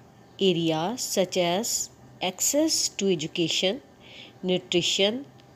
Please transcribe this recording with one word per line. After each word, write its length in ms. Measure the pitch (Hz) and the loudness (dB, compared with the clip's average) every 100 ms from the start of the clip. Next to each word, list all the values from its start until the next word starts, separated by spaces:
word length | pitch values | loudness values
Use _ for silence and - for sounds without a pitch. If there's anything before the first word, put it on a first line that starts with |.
| - - - - | -20 -20 -16 0
areas 600 | 190 170 165 156 175 254 | 2 2 2 0 -2 -4
such 360 | - - 180 185 | -4 0 0 0
as 520 | 175 180 233 - - - - - | 0 0 -2 -4 -6 -12 -20 -8
access 680 | 185 - - 285 320 - - | -6 -2 0 2 2 2 -2
to 200 | - 196 | -2 0
education, 720 | 175 156 - 160 - 190 262 - - - - - - | 0 -2 -2 -2 0 0 -2 -8 -20 -20 -20 -20 -8
nutrition, 840 | 185 180 - 175 156 - 196 247 285 - - | -2 -2 0 0 0 2 0 0 -8 -20 -20